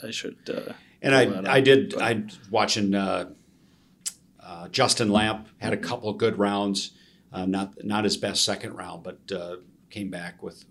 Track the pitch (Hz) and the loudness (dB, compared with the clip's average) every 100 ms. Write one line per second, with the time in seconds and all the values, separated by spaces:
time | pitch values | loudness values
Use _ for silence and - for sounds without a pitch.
0 | 113 113 - - - - - - - _ | -12 -10 -10 -10 -10 -8 -8 -12 -20 _
1 | 139 135 117 95 95 135 135 135 98 - | 4 6 6 2 2 6 8 8 6 0
2 | 113 113 104 - 95 110 110 113 101 98 | 0 0 -4 -12 -2 0 2 2 2 2
3 | 98 92 90 - _ _ _ _ _ _ | 2 -2 -4 -12 _ _ _ _ _ _
4 | - - _ _ 90 85 87 123 131 - | -12 -12 _ _ -18 -16 -6 0 2 2
5 | 110 104 107 110 - - 110 - - 120 | 2 4 2 -2 -8 -10 -4 -4 -4 -6
6 | 107 104 113 92 101 101 101 98 - - | -4 0 0 2 0 2 0 -2 -6 -12
7 | _ _ _ 92 92 98 98 - 107 104 | _ _ _ -6 -2 -2 -4 -8 -4 -2
8 | 104 101 104 90 - 95 110 92 90 85 | 0 -2 -2 0 0 -2 -8 -12 -14 -14
9 | 87 92 - 95 87 90 - _ _ 107 | -14 -16 -10 -10 -8 -14 -18 _ _ -10
10 | 98 90 87 - 95 - - | -10 -8 -12 -14 -16 -16 -16